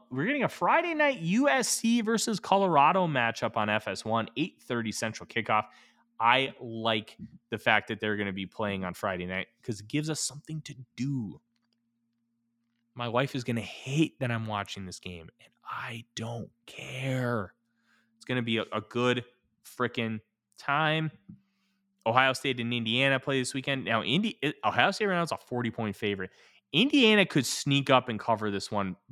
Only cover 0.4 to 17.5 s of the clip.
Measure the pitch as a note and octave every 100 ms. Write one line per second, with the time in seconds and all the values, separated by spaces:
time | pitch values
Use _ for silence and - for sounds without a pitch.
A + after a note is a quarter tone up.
0.4 | G3 - F3 D4 F4 D#4 D4 B3+ E3 G#3
1.4 | C#4+ C4+ A3+ - A3+ A#3+ G#3+ A3+ - G#3+
2.4 | - G3 G3 D#3 D3 F#3 F3+ C3+ A#2 A2+
3.4 | A2+ A2+ G#2+ G#2+ - F#2+ A2 A2+ A2 -
4.4 | E3+ - - A#2+ A2+ G2+ A2+ G#2+ - -
5.4 | G#2+ A2 - - _ _ _ - A2+ B2+
6.4 | C3+ - B2 A2+ A2+ A2 G#2 - - -
7.4 | - G#2+ - G#2+ - G#2+ G#2+ G#2 G2+ F#2+
8.4 | F#2 - G#2+ G2 F#2 F2+ G#2 F#2 F2+ F#2
9.4 | - _ - G2+ G#2 D3 D3+ D3+ - C3+
10.4 | - D#3+ - C3 B2+ - C3+ C#3 G2+ -
11.4 | _ _ _ _ _ _ _ _ _ _
12.4 | _ _ _ _ _ B2 A#2+ A#2 C3+ C3+
13.4 | A#2+ A#2 G2+ - - C#3+ E3 - B2+ A#2
14.4 | A2 G#2 G2 - F#2 - - F2 E2 -
15.4 | - _ - - B2+ A#2 - - A2+ A#2
16.4 | - _ - - - C3 C3+ C3 B2 A#2+
17.4 | F#2